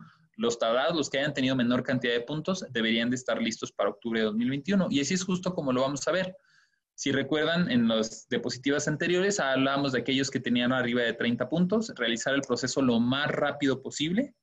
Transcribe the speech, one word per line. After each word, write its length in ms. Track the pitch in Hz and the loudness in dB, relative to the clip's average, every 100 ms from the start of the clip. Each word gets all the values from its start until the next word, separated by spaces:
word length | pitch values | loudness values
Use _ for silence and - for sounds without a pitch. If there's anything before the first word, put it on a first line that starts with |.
| - _ _ - | -14 _ _ -2
los 220 | 117 - | -2 0
tardados, 360 | 117 123 156 165 | 2 2 2 0
los 140 | 147 | 0
que 80 | 135 | -2
hayan 160 | 147 | -2
tenido 220 | 135 131 131 | 0 0 2
menor 260 | 120 123 | 2 0
cantidad 320 | 131 127 123 | 0 0 0
de 80 | 120 | 0
puntos, 440 | 135 151 170 185 - | -2 -4 -4 -4 -4
deberían 400 | 117 113 113 120 | -2 0 2 0
de 60 | 123 | -2
estar 260 | - 113 | -2 -2
listos 300 | 117 - 107 | -2 -4 -6
para 180 | - 104 | -2 -2
octubre 300 | - 113 113 | -2 -2 0
de 60 | 107 | 0
dos 80 | 110 | 0
mil 140 | 123 | -2
veintiuno. 380 | 143 180 196 170 | -2 0 0 2
Y 100 | 139 | 0
así 140 | 139 185 | 0 -2
es 80 | |
justo 320 | 196 180 185 180 | -2 -4 -4 -4
como 180 | 135 | -2
lo 80 | 127 | 0
vamos 260 | 135 143 156 | 0 -2 -2
a 40 | |
ver. 240 | 180 185 - _ _ _ _ _ - | -2 -4 -8 _ _ _ _ _ -6
Si 140 | 139 | -2
recuerdan, 580 | 135 127 151 156 175 147 | 0 0 0 2 2 2
en 200 | 123 113 | 4 4
las 400 | 110 110 - - | 2 0 -6 -6
diapositivas 580 | 117 120 - 139 147 156 | -4 -4 -2 0 0 0
anteriores 540 | 147 170 180 196 196 | -2 0 2 2 0
hablábamos 500 | 135 131 135 139 139 | 0 2 2 0 0
de 80 | 123 | -2
aquellos 320 | 131 131 135 | 0 0 0
que 80 | 135 | -2
tenían 320 | 117 120 123 | 0 2 2
arriba 300 | 131 120 123 | 0 0 0
de 120 | 117 | 0
treinta 360 | 110 117 120 120 | 0 0 0 0
puntos, 420 | 170 180 220 220 - | 0 2 2 -2 -2
realizar 360 | 117 113 139 139 | -2 0 0 0
el 60 | |
proceso 400 | 131 120 127 143 | 0 -2 -2 2
lo 180 | 127 117 | 4 4
más 280 | 120 139 147 | 2 2 0
rápido 520 | - 143 139 139 127 | 0 -2 0 0 0
posible. 520 | 120 - 156 202 285 - | -4 -4 -2 0 -2 -6